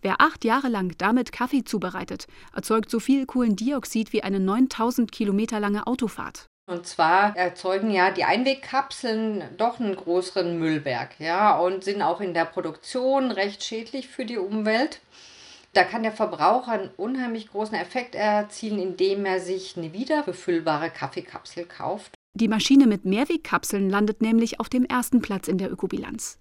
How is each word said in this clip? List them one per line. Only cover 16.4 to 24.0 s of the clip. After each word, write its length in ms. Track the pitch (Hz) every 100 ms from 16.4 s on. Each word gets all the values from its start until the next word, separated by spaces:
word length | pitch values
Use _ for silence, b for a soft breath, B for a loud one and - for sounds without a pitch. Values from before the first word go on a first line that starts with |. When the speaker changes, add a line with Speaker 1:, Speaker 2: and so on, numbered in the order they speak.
| 151 165 254
Speaker 2:
einen 180 | 220 190 -
unheimlich 540 | 208 262 247 226 214
großen 240 | 202 214
Effekt 400 | 208 175 254 247
erzielen, 640 | - 208 208 208 - 220 202
indem 480 | 185 180 190 196 196
er 120 | 185
sich 380 | 170 185 - -
eine 160 | 160
wiederbefüllbare 960 | 180 254 302 - 175 - 170 165 151 165
Kaffeekapsel 800 | - 139 - - - - - 170
kauft. 480 | - 139 202 - - _
Speaker 1:
Die 160 | - 226
Maschine 380 | 214 - 277 262
mit 180 | 202
Mehrwegkapseln 840 | 185 202 285 330 - 175 - 202 196
landet 320 | 202